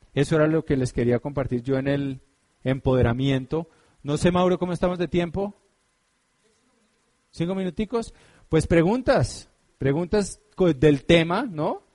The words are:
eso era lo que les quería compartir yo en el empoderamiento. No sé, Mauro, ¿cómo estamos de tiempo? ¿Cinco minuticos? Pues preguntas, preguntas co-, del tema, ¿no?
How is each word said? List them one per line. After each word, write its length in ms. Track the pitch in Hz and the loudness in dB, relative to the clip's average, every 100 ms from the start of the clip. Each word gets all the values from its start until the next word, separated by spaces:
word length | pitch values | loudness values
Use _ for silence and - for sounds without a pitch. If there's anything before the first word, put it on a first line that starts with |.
| _ | _
eso 220 | - 143 160 | -2 0 2
era 120 | 151 | 2
lo 180 | 160 - | 2 0
que 100 | 139 | -2
les 160 | 123 | -2
quería 280 | - 120 120 | -2 0 0
compartir 420 | 147 143 127 123 | -2 -6 -4 -4
yo 160 | 120 131 | -2 -2
en 100 | 139 | -2
el 340 | 143 139 131 _ _ _ _ | -2 -4 -10 _ _ _ _
empoderamiento. 1040 | 127 131 135 131 117 120 139 131 131 156 165 _ _ _ | -4 -2 0 2 2 2 0 -2 -2 -6 -6 _ _ _
No 140 | 139 147 | -6 0
sé, 140 | 180 | 2
Mauro, 280 | 180 180 180 | 2 2 0
¿cómo 140 | 180 | -2
estamos 240 | 170 180 180 | -2 -4 -2
de 100 | 170 | -2
tiempo? 480 | 175 170 190 202 - _ _ _ _ _ _ _ _ _ _ _ _ _ _ _ _ _ | -2 -2 -4 -6 -8 _ _ _ _ _ _ _ _ _ _ _ _ _ _ _ _ _
¿Cinco 220 | - 170 | -8 -6
minuticos? 600 | 190 185 - 208 233 226 - _ _ _ | -4 -6 -6 -6 -6 -8 -12 _ _ _
Pues 180 | 160 - | 0 2
preguntas, 840 | 170 165 247 254 233 117 - - _ _ _ | 2 4 2 2 2 0 -4 -18 _ _ _
preguntas 640 | 135 143 180 214 190 - _ - | -2 -2 0 -2 -2 -6 _ 0
co-, 180 | 180 | 0
del 320 | 135 156 143 - | 4 4 4 4
tema, 380 | 170 165 185 | 4 4 -2
¿no? 400 | 262 156 165 381 - | -4 -4 -6 -6 -10